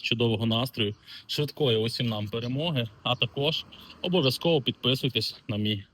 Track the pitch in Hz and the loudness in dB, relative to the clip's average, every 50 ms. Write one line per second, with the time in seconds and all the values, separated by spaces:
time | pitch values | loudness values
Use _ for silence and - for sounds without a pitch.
0 | - - 117 113 120 117 113 98 117 113 113 113 127 131 - - 113 104 107 - | -4 -2 2 2 4 2 2 2 2 0 2 0 0 -2 -2 -2 -2 -2 -4 -6
1 | - - - - - - - - 147 143 - - 151 131 113 110 110 117 - - | -12 -18 -18 -18 -12 -6 -4 -2 -2 -4 -2 0 2 2 2 2 2 0 -2 -2
2 | 123 117 113 104 104 101 110 117 117 120 127 139 156 175 156 127 117 113 - - | -2 -2 -2 -2 -4 -4 -4 -6 -4 -4 -2 -2 -2 0 0 -2 -2 -2 -6 -6
3 | - 113 123 - - - - 139 139 156 165 - - - - - - - - - | -2 -2 0 0 -2 -4 -2 -2 0 0 0 -2 -6 -10 -16 -20 -20 -20 -14 -8
4 | - 180 180 180 143 131 127 - - 170 165 147 - - 107 - - 123 131 131 | -2 2 2 4 4 4 2 2 2 4 4 4 2 0 -4 -2 0 0 0 2
5 | - 135 - 113 - - - - - - 107 104 107 107 107 101 98 - | 0 0 0 0 -2 -2 -6 -8 -8 -6 -2 0 0 0 0 -2 -4 -10